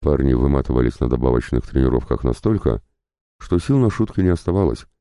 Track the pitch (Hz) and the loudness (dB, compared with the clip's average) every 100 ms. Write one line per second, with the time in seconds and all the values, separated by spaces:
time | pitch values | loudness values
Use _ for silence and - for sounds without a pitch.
0 | 78 71 67 62 67 69 64 62 60 - | 0 2 2 2 2 0 0 0 0 0
1 | 60 62 62 60 - 60 - - 65 62 | -2 0 0 0 0 -4 -2 0 2 0
2 | - 58 65 58 - 107 - 53 _ _ | -2 -4 -2 -2 -2 0 0 -2 _ _
3 | _ _ _ _ - 87 - 139 120 101 | _ _ _ _ -2 -2 0 2 2 0
4 | 107 - 92 85 - 90 90 57 - _ | -4 0 0 0 0 0 0 -2 -10 _